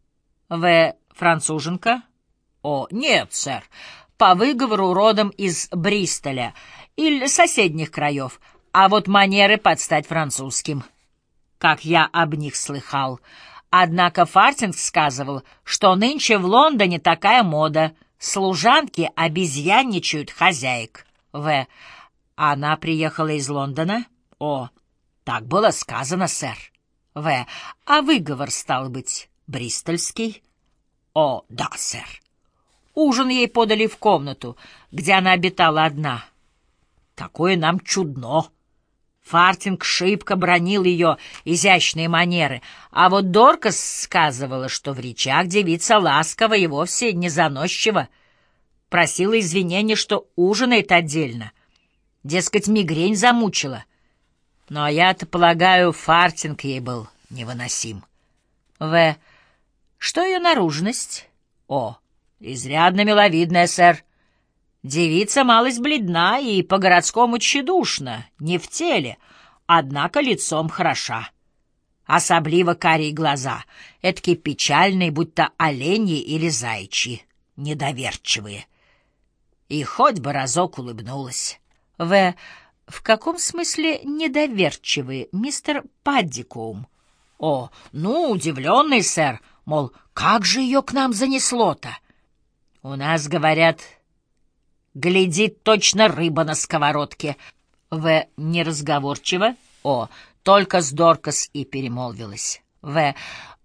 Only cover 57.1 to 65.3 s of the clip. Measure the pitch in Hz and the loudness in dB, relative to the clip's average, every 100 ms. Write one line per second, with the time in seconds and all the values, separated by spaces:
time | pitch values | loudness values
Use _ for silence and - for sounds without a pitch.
57.1 | _ - 127 113 123 123 - 113 98 - | _ -18 -14 -10 -10 -8 -8 -8 -12 -18
58.1 | _ _ _ _ _ _ - 156 170 160 | _ _ _ _ _ _ -10 0 4 4
59.1 | 147 _ _ _ _ _ _ _ - - | 2 _ _ _ _ _ _ _ -10 -6
60.1 | 320 370 370 349 294 170 147 190 262 - | -2 0 2 2 2 2 0 -4 -4 -8
61.1 | - - _ _ _ - 139 110 113 _ | -14 -18 _ _ _ -6 -4 -4 -10 _
62.1 | _ _ _ - 127 131 147 175 190 208 | _ _ _ -14 -12 -4 2 4 4 4
63.1 | 208 208 160 170 175 175 - 175 160 _ | 6 6 4 2 2 2 6 6 6 _
64.1 | _ _ _ _ _ _ _ 131 147 170 | _ _ _ _ _ _ _ -6 0 2
65.1 | 160 208 | 2 0